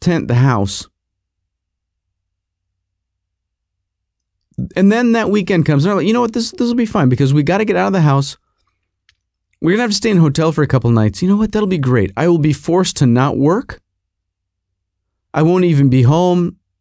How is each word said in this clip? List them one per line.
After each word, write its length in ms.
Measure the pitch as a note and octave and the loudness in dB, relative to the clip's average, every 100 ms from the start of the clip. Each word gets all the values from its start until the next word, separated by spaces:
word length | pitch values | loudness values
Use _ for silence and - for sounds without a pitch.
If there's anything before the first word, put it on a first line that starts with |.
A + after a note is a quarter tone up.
tent 260 | - E3 - | -2 -2 0
the 80 | B2 | 0
house. 520 | C3+ A#2 G2 - - _ _ _ _ _ _ _ _ _ _ _ _ _ _ _ _ _ _ _ _ _ _ _ _ _ _ _ _ _ _ _ _ _ _ _ _ - - - | 0 0 -4 -8 -16 _ _ _ _ _ _ _ _ _ _ _ _ _ _ _ _ _ _ _ _ _ _ _ _ _ _ _ _ _ _ _ _ _ _ _ _ -10 -8 0
And 160 | G3 | 2
then 220 | A3 A#3+ | 2 0
that 180 | A3+ G#3+ | 0 0
weekend 340 | G#3 F3+ F#3 D#3 | -2 0 0 2
comes, 200 | D3 E3 | 0 0
and 60 | |
I'm 60 | G3 | 0
like, 100 | D#3+ | 0
"You 60 | |
know 80 | A#3 | 0
what? 120 | A#3+ | -2
This, 180 | A#3 A#3 | -4 -6
this 160 | - A#3+ | -4 -4
will 80 | A#3+ | -2
be 100 | A3 | -2
fine 240 | G#3+ C3 | 0 0
because 240 | B2 C#3 | 2 0
we 100 | C#3+ | 0
gotta 220 | C#3+ F#3+ G#3+ | 0 0 0
get 120 | F#3 | -2
out 100 | F#3+ | 0
of 60 | |
the 80 | F#3+ | 0
house. 360 | D3+ C#3 C#3 - _ _ _ _ _ _ _ _ _ _ _ - | 2 0 -2 -8 _ _ _ _ _ _ _ _ _ _ _ -6
We're 100 | D#3 | -2
gonna 120 | G3+ | 0
have 80 | A#3+ | -2
to 40 | G3+ | -2
stay 160 | A3+ | 0
in 60 | G3 | 2
a 40 | |
hotel 300 | D#3+ C#3 D#3+ | 2 0 -2
for 100 | D#3 | 0
a 60 | C#3+ | 0
couple 240 | C3 A#2+ | 0 0
nights. 300 | A#2 G#2+ F#2 | 2 0 0
You 80 | F3+ | 0
know 80 | G3+ | 0
what? 160 | G#3+ | 0
That'll 140 | G#3+ G#3 | -2 -2
be 100 | F#3 | -2
great. 340 | C3 B2 F#2 - | 0 0 0 -2
I 120 | E3 | 0
will 100 | E3+ | 2
be 160 | D3+ | 0
forced 440 | C#3+ - F3 F#3 - | -2 -2 -2 0 0
to 80 | C3+ | 2
not 320 | A#2+ C3+ - | 2 0 0
work. 440 | C#3 G3 - - _ _ _ _ _ _ _ _ _ _ _ _ _ _ _ | 0 0 -4 -14 _ _ _ _ _ _ _ _ _ _ _ _ _ _ _
I 100 | D#3 | -2
won't 200 | D#3+ F#3 | 0 2
even 260 | F3+ D3 C#3 | 2 2 2
be 120 | B2+ | 4
home. 540 | B2 D#3 F3+ F3 F3 - _ _ | 4 2 2 0 -2 -6 _ _